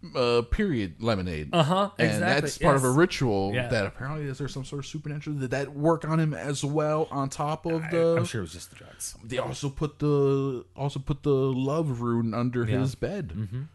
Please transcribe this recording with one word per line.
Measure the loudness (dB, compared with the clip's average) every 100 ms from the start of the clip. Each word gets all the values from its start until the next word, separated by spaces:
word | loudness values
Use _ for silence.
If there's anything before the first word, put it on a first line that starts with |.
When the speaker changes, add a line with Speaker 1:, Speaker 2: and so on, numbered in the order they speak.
| -8 0
Speaker 1:
uh, | 4 4 2
period | 0 0 0 -2 -2
lemonade. | 0 0 0 -4 0
Speaker 2:
Uh-huh, | 2 4 4 0 0
Speaker 1:
And | 0
Speaker 2:
exactly, | 2 2 2
Speaker 1:
that's | 0 0
part | 4 4
of |
a | 4
Speaker 2:
yes. | 4
Speaker 1:
ritual | 4 4 0 2 2
Speaker 2:
Yeah. | 0 0
Speaker 1:
that | 0 0
apparently, | -4 -8 -6 -6
is | -6
there | -8
some | -8 -8
sort | -10
of | -8
supernatural? | -10 -8 -8 -6 -4
Did | -2
that | -2 -4
work | 0 2 2 2
on | 2
him | 2
as | 0 -4 -4 0
well | 0 2 0 0
on | -2 -4
top | -2 -4 -2 -2
of | -2 0
Speaker 2:
I, |
Speaker 1:
the | 2 4 4
Speaker 2:
I'm | 0
sure | -4
it |
was | -6
just | -10 -18
the | -20
drugs. | -20 -14 -12 -12
Speaker 1:
They | -8 -6
also | -4 -4 -6
put | -4 -6 -2
the, | 2 4 4 2 0 -4 -10 -6
also | -4 -4
put | -4 -2
the | 2
love | 4 4 2 0 0 0 -2
rune | 0 2 0
under | 0 0 0 0
Speaker 2:
Yeah. | 2
Speaker 1:
his | 0 -2
bed. | -4 -4 -6
Speaker 2:
Mm-hmm. | -6 -6 -6 -10